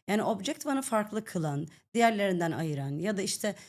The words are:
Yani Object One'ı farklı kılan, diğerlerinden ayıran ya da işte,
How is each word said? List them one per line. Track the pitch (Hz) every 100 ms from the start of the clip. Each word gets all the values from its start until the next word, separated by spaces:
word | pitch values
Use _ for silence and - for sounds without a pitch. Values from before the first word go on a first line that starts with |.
| -
Yani | 202
Object | - 214 196 311 302
One'ı | 269
farklı | 269 220 214 214
kılan, | 220 180 156 143 156 - _
diğerlerinden | 233 233 208 202 180 170
ayıran | 127 160 143 139 143
ya | 190 202
da |
işte, | 185 - 214 196